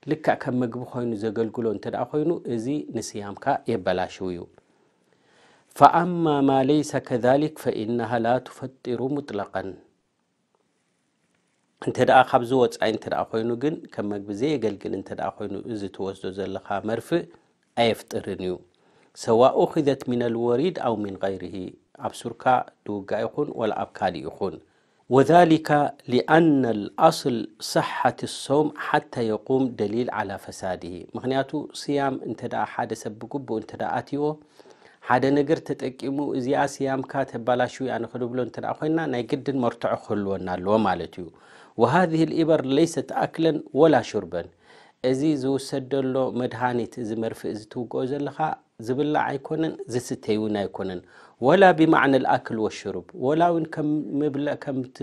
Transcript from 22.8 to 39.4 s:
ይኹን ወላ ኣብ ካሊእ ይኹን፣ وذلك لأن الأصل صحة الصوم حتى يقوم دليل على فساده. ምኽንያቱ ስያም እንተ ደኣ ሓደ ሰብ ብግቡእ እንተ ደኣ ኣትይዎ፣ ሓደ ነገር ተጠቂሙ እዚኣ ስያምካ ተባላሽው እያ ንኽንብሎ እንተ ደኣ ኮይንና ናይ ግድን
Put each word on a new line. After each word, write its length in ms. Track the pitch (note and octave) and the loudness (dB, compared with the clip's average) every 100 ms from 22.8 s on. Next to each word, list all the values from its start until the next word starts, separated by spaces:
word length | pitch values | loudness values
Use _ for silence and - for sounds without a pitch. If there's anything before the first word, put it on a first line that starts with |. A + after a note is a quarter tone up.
| - G#2 G2 G#2+ | -8 -8 -4 -4
ይኹን 260 | A2+ - D3 | -4 -4 -6
ወላ 180 | - A2 - | -2 -2 -2
ኣብ 140 | G2 | -6
ካሊእ 320 | - F#2+ E2 D#2+ | -4 -4 -2 -8
ይኹን፣ 300 | - F#2+ D#2 - _ _ _ - | -6 -6 -6 -16 _ _ _ 2
وذلك 600 | B2+ C3+ E3+ F3 D#3 D#3+ D3 C#3+ - - | 4 8 8 8 6 4 2 0 -4 -2
لأن 560 | A#2+ - D#3+ E3 C#3 B2 | 0 4 6 8 6 2
الأصل 680 | G#2+ G2 - E3 - C#3+ A#2 - - | 0 -4 4 4 4 -2 -4 -6 -10
صحة 580 | - E3 - - B2 - | -2 -2 0 0 0 0
الصوم 440 | A#2+ - - C#3+ D3+ - | -8 -8 0 2 2 -4
حتى 460 | - D3+ - C#3 A2+ | 0 0 0 -2 -2
يقوم 360 | G#2+ - C3 C3 | -2 0 0 0
دليل 400 | A2 G#2 A#2 A#2+ | -2 -2 -2 -2
على 240 | G#2+ G2+ G2 | -4 -6 -8
فساده. 580 | - - F#2+ F2+ F2 F2+ - | -12 -8 -6 -6 -8 -12 -12
ምኽንያቱ 400 | - B2+ C3 C3+ D3+ - | -8 -2 -2 -2 -6 -8
ስያም 420 | - - C#3+ C#3 C3 | -10 -4 0 0 -4
እንተ 180 | - A2 A#2 | -8 -8 -6
ደኣ 140 | A2+ G#2+ | -4 -4
ሓደ 240 | - A#2 | -4 -6
ሰብ 200 | A2 A#2 A2 | -6 -10 -12
ብግቡእ 440 | A#2 C#3+ B2 A2 | -10 -10 -6 -6
እንተ 120 | - - | -6 -8
ደኣ 120 | G#2 A#2 | -4 -4
ኣትይዎ፣ 280 | - C#3+ D3 D3+ - - - - - _ | -4 -4 -4 -4 -14 -20 -20 -20 -20 _
ሓደ 200 | - B2 C3+ | 0 4 4
ነገር 280 | C#3+ C#3+ D#3+ | 4 2 0
ተጠቂሙ 580 | - C#3 C3 B2+ C3 C#3 C#3+ C3+ | -2 -6 -6 -6 -6 -4 -4 -2
እዚኣ 240 | B2 C#3 C#3+ | 0 0 0
ስያምካ 460 | - C3+ C3+ B2+ C#3 | -2 -2 -2 -2 -4
ተባላሽው 600 | C3 A#2+ A2+ B2 B2 - C3 | -4 -2 0 2 0 -2 -4
እያ 80 | A2+ | -4
ንኽንብሎ 400 | A2+ B2 A#2+ B2+ | -6 -6 -4 -2
እንተ 160 | A#2+ - | -4 -6
ደኣ 120 | A2+ | -6
ኮይንና 260 | A#2 D#3 D#3+ D3+ | -4 -2 0 0
ናይ 160 | B2 | -4
ግድን 340 | A2+ C#3 | -2 -4